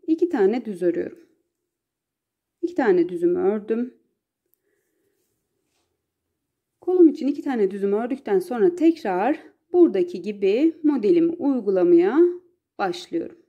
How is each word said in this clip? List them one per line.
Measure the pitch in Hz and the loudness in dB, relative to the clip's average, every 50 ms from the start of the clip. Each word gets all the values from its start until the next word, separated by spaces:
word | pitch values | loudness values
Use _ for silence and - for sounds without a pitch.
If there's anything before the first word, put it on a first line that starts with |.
| _ | _
iki | - 320 - 370 349 | -4 -2 0 0 0
tane | - 226 190 196 233 262 - | 0 2 2 2 0 -2 -6
düz | 220 196 170 | -8 -8 -4
örüyorum. | 180 175 - - - - - - _ _ _ _ _ _ _ _ _ _ _ _ _ _ _ _ _ _ _ _ _ _ _ _ _ _ _ _ | -2 -2 -2 -2 -6 -8 -12 -18 _ _ _ _ _ _ _ _ _ _ _ _ _ _ _ _ _ _ _ _ _ _ _ _ _ _ _ _
İki | 349 339 - | -10 -6 -4
tane | - - 190 180 175 170 180 | -2 0 2 2 2 0 -2
düzümü | 180 165 175 175 180 180 | -2 -2 -2 -2 0 0
ördüm. | 185 190 214 214 208 220 226 233 247 254 - _ _ _ _ _ _ _ _ _ _ _ _ _ _ _ _ _ _ _ _ _ _ _ _ _ _ _ _ _ _ _ _ _ _ _ _ _ _ _ _ _ _ _ _ _ _ _ _ _ _ _ _ _ _ _ _ _ | 0 -2 -2 -2 -4 -6 -6 -6 -6 -8 -10 _ _ _ _ _ _ _ _ _ _ _ _ _ _ _ _ _ _ _ _ _ _ _ _ _ _ _ _ _ _ _ _ _ _ _ _ _ _ _ _ _ _ _ _ _ _ _ _ _ _ _ _ _ _ _ _ _
Kolum | - 349 370 359 339 302 | -4 0 4 6 6 6
için | 285 - 247 277 | 4 2 -4 -6
iki | 285 320 | -6 -6
tane | - 285 254 226 202 190 | -6 -4 -2 -2 -2 -2
düzümü | 202 196 196 202 202 | -2 -2 -2 -2 -2
ördükten | 214 240 240 269 269 - 220 202 185 | -2 -2 -4 -8 -8 -4 -2 -2 -2
sonra | 180 - 247 226 196 175 - | -2 -2 -2 0 2 2 2
tekrar | - 302 330 330 - - 208 180 180 208 269 320 - - - _ _ _ _ | 2 2 2 2 0 -2 -4 -2 -2 -2 -2 -2 -4 -8 -20 _ _ _ _
buradaki | 349 359 339 254 202 190 175 175 185 185 | 2 4 4 4 2 0 -2 -4 -6 -10
gibi | 170 208 208 202 202 190 208 247 311 330 320 - | -8 -10 -6 -2 -2 0 0 2 0 0 -2 -2
modelimi | - 302 285 247 202 202 175 165 165 165 | -2 -2 -2 0 2 2 2 2 2 0
uygulamaya | - - - 285 269 247 196 202 190 185 175 175 170 170 175 196 254 320 349 349 349 - - _ _ _ _ _ _ - | -2 -2 -4 -2 -2 -2 -2 -2 0 2 4 4 4 4 4 4 4 4 2 2 0 -4 -14 _ _ _ _ _ _ -6
başlıyorum. | 208 180 175 - - - 175 165 - - - - _ | -6 -6 -6 -8 -10 -8 -8 -8 -8 -10 -14 -20 _